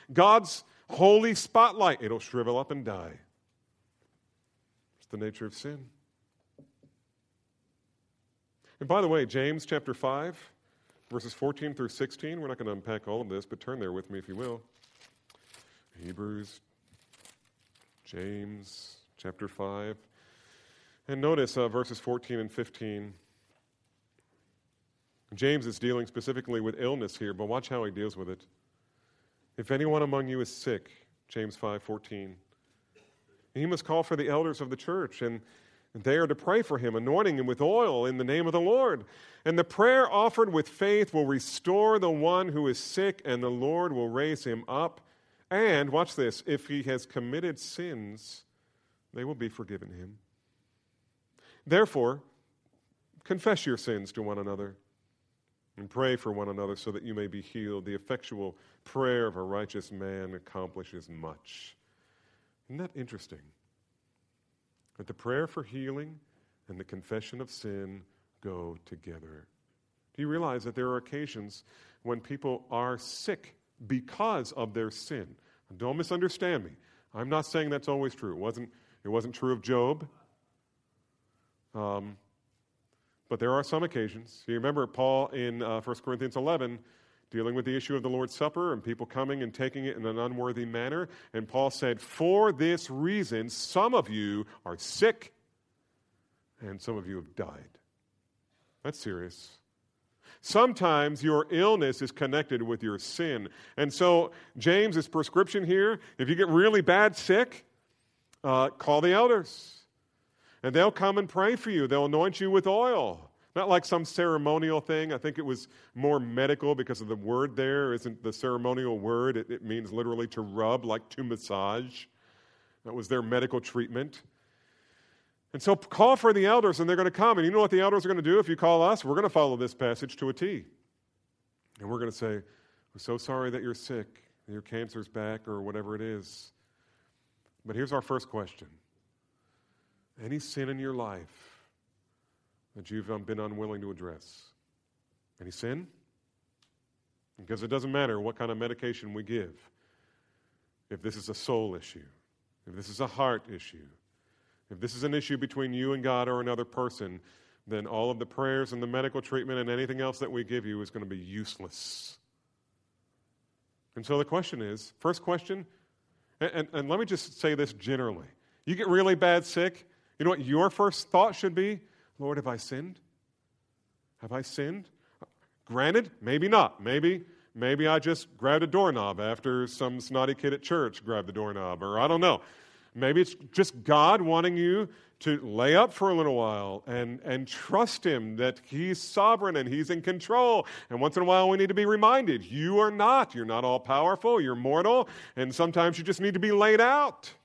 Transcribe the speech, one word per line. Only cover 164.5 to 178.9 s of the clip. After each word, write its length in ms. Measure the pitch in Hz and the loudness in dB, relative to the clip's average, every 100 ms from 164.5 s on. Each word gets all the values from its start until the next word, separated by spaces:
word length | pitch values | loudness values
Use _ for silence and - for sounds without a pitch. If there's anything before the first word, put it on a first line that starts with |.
| 123 | -8
is, 320 | 104 107 - _ | -8 -8 -12 _
first 240 | 160 175 | -2 -2
question, 420 | - 175 - 190 175 _ _ _ _ _ _ _ | -2 -4 -4 -10 -10 _ _ _ _ _ _ _
and, 100 | 160 | -2
and, 160 | 165 156 | -2 -4
and 160 | 156 139 | -4 -2
let 100 | 185 | -2
me 80 | 220 | 0
just 320 | 185 - - | -4 -6 -2
say 160 | 160 | 0
this 180 | 147 147 | 0 -2
generally. 540 | 107 113 135 120 90 71 _ _ _ | -4 -4 -2 -2 -6 -14 _ _ _
You 100 | - | -6
get 140 | 180 196 | -2 4
really 260 | 180 190 | 6 6
bad 300 | 175 180 175 | 6 6 6
sick, 440 | 170 - 180 175 - _ _ _ | 4 0 0 -2 -18 _ _ _
you 60 | |
know 60 | 160 | 2
what 140 | 180 | 2
your 240 | 131 147 185 | 2 4 4
first 420 | - 202 - - | 4 2 2 2
thought 260 | 180 220 - | 6 6 4
should 180 | 196 | -2
be? 260 | 170 196 208 - _ _ - | 0 -2 -4 -12 _ _ -8
"Lord, 200 | 139 147 | -4 -4
have 100 | 127 | -4
I 80 | 117 | -6
sinned? 420 | - 135 170 180 _ _ _ _ _ _ _ _ _ _ _ _ | -8 -10 -10 -16 _ _ _ _ _ _ _ _ _ _ _ _
Have 140 | 110 | -8
I 100 | 127 | -8
sinned?" 480 | 127 - 143 202 180 _ _ _ - _ _ _ | -8 -6 -6 -6 -14 _ _ _ -20 _ _ _
Granted, 460 | - 120 143 214 202 - | -6 2 4 4 0 -6
maybe 280 | 107 147 190 | -2 0 6
not. 340 | 220 135 - | 6 6 2
Maybe, 420 | 104 143 165 180 170 - _ | -2 2 2 0 -6 -20 _
maybe 320 | 113 123 143 156 | -4 0 2 4
I 140 | 160 | 4
just 360 | 156 160 - - | 2 -2 -6 -2
grabbed 280 | 131 156 | 2 4
a 20 | 165 | 4
doorknob 540 | 180 190 | 4 4